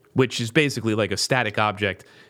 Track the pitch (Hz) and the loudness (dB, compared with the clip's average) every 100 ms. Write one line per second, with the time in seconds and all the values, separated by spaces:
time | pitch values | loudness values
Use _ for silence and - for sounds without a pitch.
0 | _ - 127 - 117 160 147 123 110 107 | _ 0 0 0 -2 2 2 0 -2 0
1 | 101 95 - 127 110 104 107 101 101 92 | 0 0 0 0 0 0 0 0 -2 -4
2 | - - - | -10 -20 -20